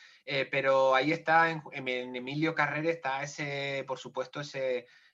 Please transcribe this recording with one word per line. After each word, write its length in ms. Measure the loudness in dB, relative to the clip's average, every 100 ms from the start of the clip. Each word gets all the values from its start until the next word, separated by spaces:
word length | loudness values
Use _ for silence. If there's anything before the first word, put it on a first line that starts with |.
| -20 -18 -6
Eh, 200 | -4 0
pero 440 | 0 4 6 6
ahí 180 | 4 4
está 380 | 0 4 4 4
en, 120 | 0 -8
en, 160 | -8 -4
en 280 | -4 -4 -6
Emilio 380 | -6 0 0
Carrere 360 | 2 0 0 -2
está 320 | -2 -4 -4
ese, 600 | -6 -6 -6 -4 -4 -4 -6
por 100 | -8
supuesto, 420 | -8 -8 -6 -8
ese, 460 | -8 -4 -2 -2 -6 -18 _